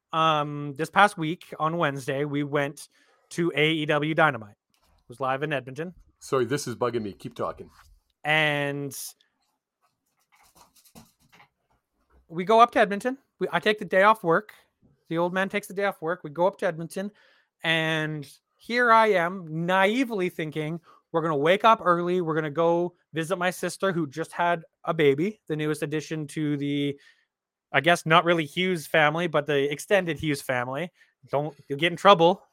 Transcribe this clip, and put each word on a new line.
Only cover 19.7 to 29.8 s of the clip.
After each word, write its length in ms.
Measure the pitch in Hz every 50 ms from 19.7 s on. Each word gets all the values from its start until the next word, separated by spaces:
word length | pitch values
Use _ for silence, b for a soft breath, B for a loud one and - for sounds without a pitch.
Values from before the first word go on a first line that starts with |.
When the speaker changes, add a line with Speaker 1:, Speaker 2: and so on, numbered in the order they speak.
| 185 190 190 196 220 254 269 226 233 190 180 180
Speaker 1:
thinking, 500 | - - 165 156 139 156 151 151 165 165 b b b b b _
"We're 100 | - 165
gonna 160 | 156 170 156
wake 280 | 139 143 165 185 208 -
up 160 | 226 226 220 156
early. 380 | 175 170 170 175 175 180 185
We're 120 | 170 160 156
gonna 160 | 160 156 151
go 460 | 139 156 165 170 170 170 175 175 - _ _ _
visit 260 | - 156 165 151 190
my 140 | 180 175 185
sister 400 | 175 - - 175 - - 196 190
who 160 | 175 170 160
just 240 | 139 123 156 165 -
had 320 | - - 175 175 175 165 - _ _ _ -
a 80 | - 170
baby," 480 | 160 151 143 139 143 175 214 208 - _
the 80 | - 160
newest 260 | 151 151 151 156 147 165
addition 420 | 156 151 156 147 - 165 156 156
to 280 | 147 - 160 151 147 147
the, 400 | 139 143 143 143 143 143 143 139 b b b b b b b _ _ _ _ _ _ _ _
I 100 | - 139
guess, 240 | 135 165 175 165 -
not 180 | 156 160 165 160
really 220 | 170 175 165 156
Hughes 420 | 143 - 175 185 185 185 165 143
family, 400 | - - 160 151 151 151 165 180
but 180 | 170 151 151 139
the 260 | 143 147 139 139 143
extended 460 | 151 -